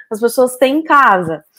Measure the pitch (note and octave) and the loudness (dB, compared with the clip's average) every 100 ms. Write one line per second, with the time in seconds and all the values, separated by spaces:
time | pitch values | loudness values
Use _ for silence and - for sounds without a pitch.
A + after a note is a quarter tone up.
0 | - G#3+ A3+ A#3 B3+ B3+ C4 C#4+ D#4 D4 | -14 -6 -4 0 -2 0 0 0 0 2
1 | B3+ F#3+ E3+ D#3 - | 4 2 -2 -8 -12